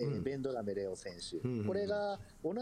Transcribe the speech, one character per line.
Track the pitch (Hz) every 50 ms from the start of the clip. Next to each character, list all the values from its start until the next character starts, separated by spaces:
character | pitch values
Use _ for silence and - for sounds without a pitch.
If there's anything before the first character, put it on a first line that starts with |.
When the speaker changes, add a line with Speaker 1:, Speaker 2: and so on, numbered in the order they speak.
Speaker 1:
え | -
ー、 |
Speaker 2:
う | 139 143 104
ん。 | 87
Speaker 1:
ベ | 135 139
ン | 139
ド | 131 135 131
ラ | 120 107
メ | 101 98
レ | 98 98
オ | 95 92
選 | - - 98 90 85
手。 | - - -
Speaker 2:
う | - -
ん | 123 127
う |
ん | 117
う | 104
ん。 |
Speaker 1:
こ | 104 185
れ | 196 202
が | 196 208 208 208 202 202 196 - - - - -
同 | 156 190 226